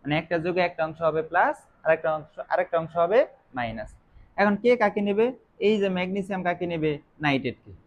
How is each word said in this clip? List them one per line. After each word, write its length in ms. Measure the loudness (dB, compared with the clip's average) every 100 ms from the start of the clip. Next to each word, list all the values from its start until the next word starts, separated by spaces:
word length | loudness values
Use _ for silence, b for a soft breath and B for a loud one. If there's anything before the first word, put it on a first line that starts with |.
মানে 120 | -2 -4
একটা 140 | 0 -2 0
যোগে 160 | 0 0
একটা 140 | 0 -6
অংশ 120 | 0 0
হবে 140 | 0 0
প্লাস, 260 | 2 2 0 _ _
আর 60 | 0 2
একটা 140 | 2 -4
অংশ, 180 | -6 -14 -4
আরেকটা 240 | -2 0 -2
অংশ 120 | -2 0
হবে 160 | 4 4 2 -4 _ -6
মাইনাস। 320 | -6 -6 -12 -16 _ b b 0
এখন 140 | 0 2
কে 80 | 2 2
কাকে 180 | 2 0 -2
নেবে? 180 | 0 0 -2 _ _ 0
এই 80 | 2
যে 60 | 0 -2
ম্যাগনেসিয়াম 440 | -2 -4 -4 -4 -2
কাকে 180 | -2 -4
নেবে? 180 | -2 -2 -2 _ _ 0
নাইট্রেটকে। 480 | 0 -2 -8 -18 -20